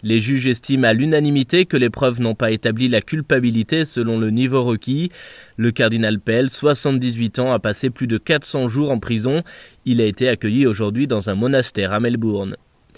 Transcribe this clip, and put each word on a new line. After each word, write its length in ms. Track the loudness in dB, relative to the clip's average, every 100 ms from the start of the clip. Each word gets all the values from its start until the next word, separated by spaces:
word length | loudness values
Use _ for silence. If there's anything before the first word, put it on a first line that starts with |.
Les 180 | 0 0
juges 260 | 2 0 0
estiment 420 | -2 0 2 4
à 40 |
l'unanimité 720 | 2 2 2 2 2 2 2
que 140 | 2 2
les 100 | 0
preuves 320 | 2 0 0
n'ont 140 | -2
pas 160 | 0 0
établi 380 | 0 -2 0 0
la 120 | 0
culpabilité 840 | -2 -4 0 2 2 0 0 -2 -2
selon 320 | -2 -2 0
le 100 | 0
niveau 340 | 0 2 2
requis. 460 | 0 -2 -2 -2 -4 -8 -20 -20 -14 -2
Le 140 | -2
cardinal 500 | 2 0 2 0 0
Pell, 300 | 0 0 0
soixante-dix-huit 880 | 0 0 2 0 0 -2 -2 -2 -2
ans, 160 | 0
a 60 | 0
passé 280 | -2 -2 -4
plus 180 | -2 -2
de 120 | -2
quatre 260 | 0 0
cents 240 | 0 -2 -2
jours 220 | -2 -2
en 80 | -2
prison. 440 | -2 -2 0 -2 -4 -12 -20 _ -2
Il 160 | 2
a 20 |
été 240 | 2 2 0
accueilli 380 | 0 0 2 2
aujourd'hui 400 | 2 -2 -2 -2
dans 240 | -2 -2
un 40 |
monastère 600 | -2 2 2 0 -2 -2
à 60 | 0
Melbourne. 560 | 0 0 -2 -2 -4 -10 _ _ _